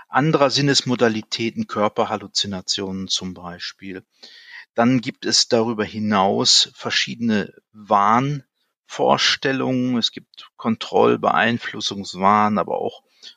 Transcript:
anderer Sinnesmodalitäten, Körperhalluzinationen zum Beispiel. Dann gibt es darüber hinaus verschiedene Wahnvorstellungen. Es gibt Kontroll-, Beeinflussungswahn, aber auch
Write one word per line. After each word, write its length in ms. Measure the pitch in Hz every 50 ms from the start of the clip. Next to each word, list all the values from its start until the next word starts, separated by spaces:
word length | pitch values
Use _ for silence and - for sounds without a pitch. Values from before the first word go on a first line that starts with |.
| - _
anderer 420 | - 123 139 160 156 147 143 135
Sinnesmodalitäten, 1200 | - 139 143 143 135 - - 127 123 107 120 117 110 107 107 - - - 117 113 - 113 110 -
Körperhalluzinationen 1400 | - 113 104 107 - - 110 101 110 104 104 95 - - - 104 101 92 90 - - - 98 95 95 95 95
zum 260 | 90 - - 92 92 90
Beispiel. 720 | 87 90 87 87 87 - - - _ 95 98 92 92 - _ _ _ - - - - - - - - - - _
Dann 260 | - 117 120 131 127
gibt 240 | 113 131 - _ -
es 220 | - 110 - - -
darüber 360 | - 117 110 117 117 104 107
hinaus 880 | 87 82 110 107 107 107 101 95 98 107 117 123 123 - - - - -
verschiedene 800 | - - 117 - - - - 131 120 117 117 107 104 95 - - - _ _ _
Wahnvorstellungen. 2250 | 107 107 98 110 101 101 104 110 120 131 139 147 143 - _ _ _ _ _ _ _ _ _ - - 143 127 139 131 - - - - - 143 135 131 131 127 131 127 127 127 127
Es 140 | 117 107 -
gibt 400 | - - - _ _ - - - _
Kontroll-, 640 | - - 120 113 - - - - 98 113 120 120 117
Beeinflussungswahn, 1400 | 110 107 - 76 101 113 117 120 - - - 110 104 - 107 101 95 - - 90 95 98 104 107 107 107 107 95
aber 200 | 85 - - -
auch 260 | - - - - _ _ _ _ - - -